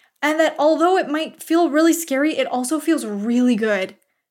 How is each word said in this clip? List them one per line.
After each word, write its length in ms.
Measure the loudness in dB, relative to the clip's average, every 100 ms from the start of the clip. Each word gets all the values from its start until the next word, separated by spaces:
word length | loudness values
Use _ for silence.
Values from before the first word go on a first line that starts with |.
| _ _
And 160 | -2 0
that 160 | 0 2
although 400 | 2 2 2 2
it 120 | 0
might 340 | -4 -6 -10
feel 260 | -2 0 2
really 240 | 4 2
scary, 440 | 2 -2 -2 0 -2
it 100 | -2
also 320 | -4 -4 -4
feels 260 | -2 -2 -2
really 500 | -6 -2 2 2 2
good 400 | 0 -2 -4 -10 _ _ _